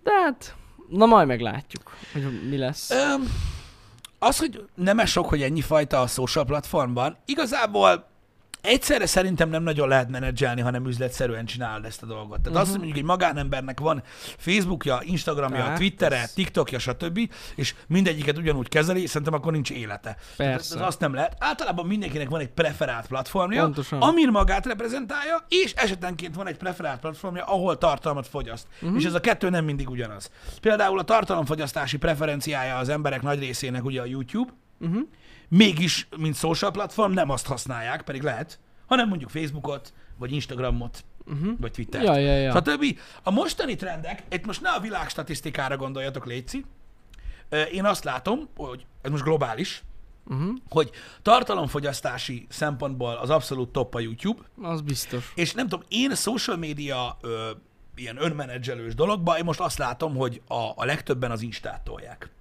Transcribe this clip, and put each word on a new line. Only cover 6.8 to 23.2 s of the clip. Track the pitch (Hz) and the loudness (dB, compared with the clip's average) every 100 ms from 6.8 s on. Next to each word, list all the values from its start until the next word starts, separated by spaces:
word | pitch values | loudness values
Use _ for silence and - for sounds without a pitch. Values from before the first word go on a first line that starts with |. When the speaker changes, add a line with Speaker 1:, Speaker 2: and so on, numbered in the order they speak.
| 127 123 131 - | 2 0 0 -2
Speaker 2:
igazából | - 277 269 269 226 208 190 175 - _ _ _ _ - | -4 -2 0 0 0 6 6 6 0 _ _ _ _ -8
egyszerre | 196 254 - 285 185 | 4 4 6 2 4
szerintem | - 185 175 165 | 4 4 4 2
nem | 160 | 2
nagyon | 165 151 135 | 0 2 6
lehet | 135 123 | 4 4
menedzselni, | 127 131 123 135 120 | -2 -2 0 0 2
hanem | 123 123 131 | 0 0 -2
üzletszerűen | 120 127 - 127 113 | -2 -4 -2 -2 -2
csinálod | 113 120 117 107 | -6 -6 -6 -6
ezt | 113 110 | -8 -12
a | 113 | -10
dolgot. | 110 107 104 | -10 -6 -2
Tehát | - 165 | 2 4
az, | |
Speaker 1:
Mhm. | 190 | 2
Speaker 2:
hogy | 196 | 0
mondjuk | 165 147 | -2 -2
egy | 147 | 0
magánembernek | 180 175 147 139 135 135 127 | 2 2 0 -2 -2 -4 -2
van | 151 151 - - - - | 0 0 -4 -14 -16 -10
Facebookja, | - 202 180 170 143 123 | 0 2 2 -2 0 -2
Instagramja, | 147 175 - 147 135 131 | 0 -2 0 -2 -2 0
Speaker 1:
Hát, | 131 160 | -2 2
Speaker 2:
Twittere, | 196 - 160 131 | 0 2 2 2
Speaker 1:
ez | 117 | -2
Speaker 2:
TikTokja, | - - - 135 123 | -2 0 0 0 0
stb., | 131 123 170 175 233 - - - | -4 -4 -2 -2 -2 -4 -14 -4
és | 135 - - | -4 -6 2
mindegyiket | 175 190 151 143 151 | 4 4 2 0 0
ugyanúgy | 160 143 117 | 0 0 2
kezeli, | 156 156 185 175 | 2 4 2 0
szerintem | 156 147 | -2 0
akkor | 156 147 | 0 0
nincs | 156 131 | 0 -2
élete. | 123 110 104 - 107 - - | -6 -8 -8 -10 -12 -14 -2
Tehát | 139 | 0
Speaker 1:
Persze. | 127 - | 0 -4
Speaker 2:
az, | 165 | -2
azt | 185 - | -2 0
nem | 156 | -2
lehet. | 135 165 - | 0 -2 0
Általában | - 285 269 175 170 | -2 -2 -2 -2 -2
mindenkinek | 214 185 143 139 | -2 -2 -4 -2
van | 160 | -4
egy | 135 | -4
preferált | - 160 143 143 120 113 | 2 2 2 -2 -2 -4
platformja, | 131 | -6